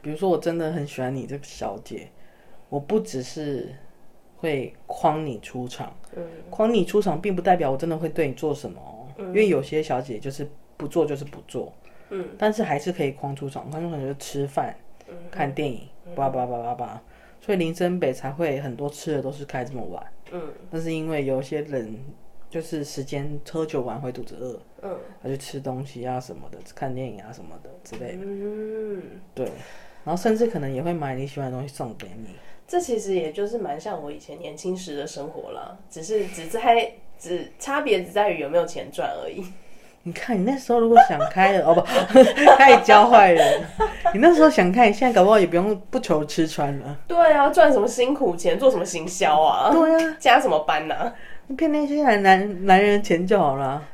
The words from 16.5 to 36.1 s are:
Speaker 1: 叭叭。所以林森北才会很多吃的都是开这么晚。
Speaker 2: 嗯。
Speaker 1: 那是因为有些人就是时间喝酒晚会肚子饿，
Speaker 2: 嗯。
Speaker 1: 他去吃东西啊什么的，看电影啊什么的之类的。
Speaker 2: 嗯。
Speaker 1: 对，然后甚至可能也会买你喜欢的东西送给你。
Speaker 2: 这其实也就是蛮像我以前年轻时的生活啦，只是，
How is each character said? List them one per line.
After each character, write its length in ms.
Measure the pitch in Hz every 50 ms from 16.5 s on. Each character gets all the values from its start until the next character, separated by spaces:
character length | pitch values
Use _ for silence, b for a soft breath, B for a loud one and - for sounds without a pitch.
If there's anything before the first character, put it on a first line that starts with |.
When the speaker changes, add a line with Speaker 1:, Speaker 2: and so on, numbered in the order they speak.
| 123 120
Speaker 1:
叭 140 | 120 117 123
叭。 260 | 127 120 104 98 - - b b b b b b b
所 140 | b - 208
以 40 | 190
林 140 | 170 160 165
森 280 | - 185 175 180 180
北 120 | 165 135 131
才 180 | - - 135
会 300 | 143 151 170 156 139 135
很 140 | 143 139 120
多 160 | 113 143 143
吃 220 | - - - 170 151
的 80 | 139 127
都 80 | 131
是 140 | 143 - 143
开 200 | - - 135 123
这 80 | 139 139
么 120 | 123 113
晚。 200 | - - - - - - - - - -
Speaker 2:
嗯。 100 | 180 160 147 - - - -
Speaker 1:
那 100 | 156 160
是 120 | 165 165 160
因 160 | 160 156 160
为 160 | 156 147 139
有 160 | 135 135 131
些 200 | 139 - 156 151 147
人 340 | 151 143 131 113 107 110 107 131 143 - - - - - - - -
就 100 | - 165
是 240 | 160 - - 156 143
时 180 | 139 - - 135
间 380 | - - 139 143 147 147 143 - -
喝 160 | - 160 160
酒 180 | 156 - 143 120
晚 180 | 123 110 117
会 120 | 143 127 123
肚 100 | - -
子 140 | - - -
饿， 200 | 123 127 117 - - - - - -
Speaker 2:
嗯。 140 | 196 180 - - - - - -
Speaker 1:
他 60 | 127
去 80 | 135
吃 240 | 135 - - - 139
东 240 | 139 135 127 127 139
西 220 | 139 - 123 117
啊 120 | 123 127 127
什 140 | 123 - 85
么 140 | - - -
的， 80 | - - - - -
看 200 | - 147 131 127
电 120 | 127 131
影 140 | 123 104 98
啊 120 | 92 107 -
什 100 | - -
么 80 | - - - -
的 80 | - - - -
之 140 | - -
类 160 | - 123 - -
的。 100 | 185 190
Speaker 2:
嗯。 800 | 196 202 196 202 208 208 214 214 214 220 220 220 214 202 185 160 139 - 95 - - -
Speaker 1:
对， 120 | 135 127 - - - B B B B B B B B B
然 100 | 156 165
后 20 |
甚 200 | 180 - 240 220
至 100 | 214 240
可 120 | 226 - 170
能 140 | 143 135 135
也 100 | 127 156
会 100 | 175 175
买 220 | 170 147 135 131
你 120 | 127 135
喜 140 | 139 - 143
欢 100 | 139 131
的 60 | 127
东 100 | 127 135
西 80 | 143 135
送 200 | - 147 120 110
给 100 | - 110 95 92
你。 120 | 113 113 101 92 - b b b b b -
Speaker 2:
这 120 | - 349
其 180 | 349 - 240 214
实 160 | 196 196 190
也 180 | 180 160 156 151
就 140 | 202 202
是 120 | 208 233 233
蛮 200 | 202 151 143 160
像 240 | - 214 196 165 147
我 80 | 147
以 80 | 147 151
前 200 | - - 147 160
年 180 | 170 147 147
轻 180 | 156 - 185 185
时 200 | 185 - 170 147
的 100 | 143 139
生 220 | 156 - - 143 156
活 220 | - - - - -
啦， 240 | - - - - - - -
只 120 | - 156 160
是， 240 | -